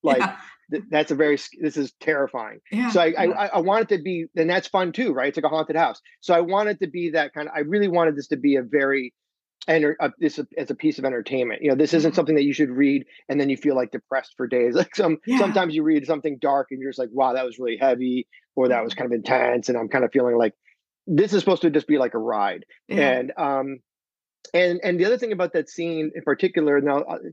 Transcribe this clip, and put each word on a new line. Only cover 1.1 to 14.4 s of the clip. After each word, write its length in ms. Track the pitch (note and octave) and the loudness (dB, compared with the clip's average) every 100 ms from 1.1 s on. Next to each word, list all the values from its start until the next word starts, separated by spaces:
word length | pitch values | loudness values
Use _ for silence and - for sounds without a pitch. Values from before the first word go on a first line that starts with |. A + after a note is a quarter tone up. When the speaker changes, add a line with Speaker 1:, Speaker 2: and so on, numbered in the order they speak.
Speaker 1:
a 40 | C#3+ | 0
very 220 | D3+ C#3+ | 2 0
sc-, 140 | - - | -4 -6
this 160 | D#3 D3+ | -6 -4
is 140 | C3+ _ | -8 _
terrifying. 600 | - D3+ C3+ B2+ G#2+ - _ | -4 -2 -2 -6 -10 -14 _
Speaker 2:
Yeah, 180 | G#3 B3 | -4 0
Speaker 1:
So 100 | G3+ | 2
I, 40 | E3 E3+ | 2 2
I, 60 | F3+ | 0
Speaker 2:
yeah. 60 | |
Speaker 1:
I, 120 | F#3 G3+ | 0 -2
I 120 | - | 0
want 240 | F3 G#3 A3 | 2 2 2
it 40 | G3 | -2
to 40 | |
be, 240 | D#3 F3 E3 - | -2 -6 -6 -2
and 140 | D#3+ | 0
that's 180 | F3+ - | 0 0
fun 240 | G3 F3+ | -2 -2
too, 220 | - E3 | -2 -2
right? 140 | C3 C3+ | 0 -2
It's 100 | - | 0
like 60 | |
a 60 | D3 | -2
haunted 260 | D#3 D3+ D#3+ | -2 -2 0
house. 260 | D3+ A2 _ _ | 0 -2 _ _
So 120 | - | 2
I 60 | E3+ | 2
want 280 | E3+ G3 G#3+ | 4 0 0
it 100 | G3+ | -2
to 80 | F#3 | -6
be 240 | F3 E3+ | -4 -2
that 220 | D#3 C#3+ | -2 -2
kind 140 | D3+ D3+ | -6 -8
of, 60 | D#3+ | -6
I 40 | |
really 280 | D3 G#3 G3+ | -2 0 2
wanted 260 | F3 E3 D3 | 2 2 0
this 120 | C3+ | -4
to 80 | C#3+ | -2
be 180 | C#3+ C#3 | 2 2
a 80 | |
very 500 | A#2+ C#3+ C3+ C#3 B2 _ _ _ _ _ - | 2 0 2 0 -4 _ _ _ _ _ 0
enter-, 280 | D#3+ D3 D#3 | 2 2 0
uh, 100 | D3 - | -4 -2
this 200 | D#3 D3+ C#3+ - | -4 -2 -8 -8
as 140 | C#3+ | -8
a 40 | C3 | -2
piece 220 | D#3 D3 | -2 -2
of 80 | C3 | -4
entertainment. 560 | B2 G#2 C3+ A#2+ G#2+ | -4 -4 -4 -4 -2
You 80 | D3 | 0
know, 60 | C3+ | 2
this 180 | D3 | 2
isn't 180 | E3 D#3 | 4 2
Speaker 2:
Yeah. 40 | D3+ | 2
Speaker 1:
something 200 | D#3 D#3 | 2 2
that 100 | C#3 | 2
you 80 | |
should 180 | C#3 D3 | 2 0
read 340 | B2 C#3+ C#3 - - - | 2 2 2 -4 -20 -6
and 100 | C#3 | -2
then 100 | C#3 | 0
you 80 | C3+ | 0
feel, 180 | D3 C3 | 0 0
like, 160 | B2 | -2
depressed 420 | A#2 _ C3+ - | -6 _ -6 -6
for 100 | _ | _